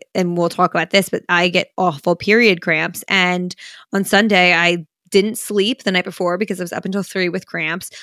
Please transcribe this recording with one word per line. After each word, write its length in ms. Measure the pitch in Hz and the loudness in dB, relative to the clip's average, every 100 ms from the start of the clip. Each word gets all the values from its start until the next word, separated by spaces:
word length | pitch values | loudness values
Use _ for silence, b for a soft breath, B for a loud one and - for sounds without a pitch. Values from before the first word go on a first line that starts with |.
| - | -6
and 240 | 190 175 175 | -4 -2 0
we'll 120 | 170 | 0
talk 240 | - 180 | 0 0
about 180 | 175 165 | 0 0
this, 180 | 196 180 | 0 0
but 140 | - - | -4 0
I 220 | 175 180 | 0 2
get 220 | 180 - - | 0 -2 -2
awful 380 | 180 143 175 170 | -2 0 -2 -2
period 460 | - 226 226 175 | 2 4 4 2
cramps. 420 | 180 156 170 - - | 0 -2 -4 -8 -2
And 440 | 190 180 180 180 - B B B | 0 0 -2 -6 -10 B B B
on 140 | 196 190 | -4 2
Sunday, 480 | 202 220 190 180 | 2 4 4 4
I 320 | 170 170 175 156 _ _ | 4 2 0 -6 _ _
didn't 280 | 196 214 233 | 2 2 -2
sleep 460 | - 208 202 262 | -4 -2 0 -2
the 80 | 208 | -2
night 120 | 185 | -2
before 340 | 180 - 180 180 | -2 -4 -2 -2
because 220 | 214 180 | -4 -6
I 40 | |
was 100 | 175 | -8
up 100 | - | -8
until 200 | 190 196 | -6 -6
three 260 | 185 190 180 | -6 -4 -4
with 180 | 180 - | -4 -8
cramps. 420 | 175 156 175 - B | -6 -6 -6 -10 B